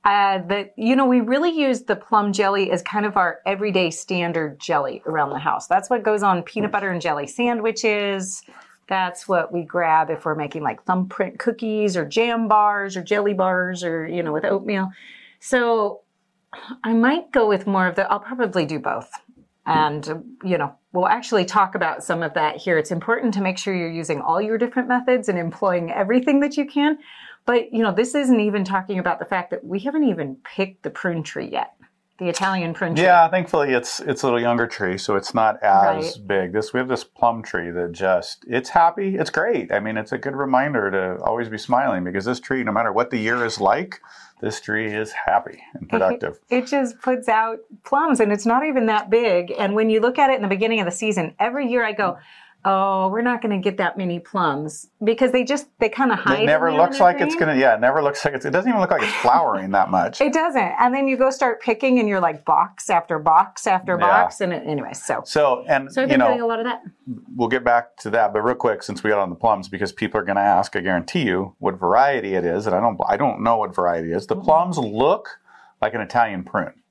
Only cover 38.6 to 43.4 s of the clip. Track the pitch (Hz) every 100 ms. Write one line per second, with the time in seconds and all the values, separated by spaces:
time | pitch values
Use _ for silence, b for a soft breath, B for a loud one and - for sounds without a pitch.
38.6 | 127 170 170 170 196 190 156 - 202 185
39.6 | 92 101 107 110 110 127 139 135 135 127
40.6 | 143 131 101 95 92 92 - 117 117 107
41.6 | - 123 139 95 90 95 104 123 - 135
42.6 | 113 104 113 101 120 120 110 123